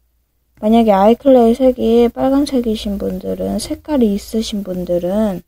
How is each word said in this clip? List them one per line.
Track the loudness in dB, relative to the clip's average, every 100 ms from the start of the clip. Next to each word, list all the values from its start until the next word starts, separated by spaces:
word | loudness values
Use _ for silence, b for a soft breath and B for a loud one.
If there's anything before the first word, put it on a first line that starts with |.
| _ _ _ _ _ _
만약에 | 2 2 4
아이클레이 | 4 4 4 4 4 4
색이 | 2 0 0 0 2 2
빨간색이신 | 0 0 0 0 -2 -2 -4 -6 -6
분들은, | -6 -6 -8 -6 -4 -6
색깔이 | -6 -10 -4 0 0
있으신 | 0 -4 -6 -6 -8
분들은 | -8 -8 -4 -2 -2 -2 -2 -4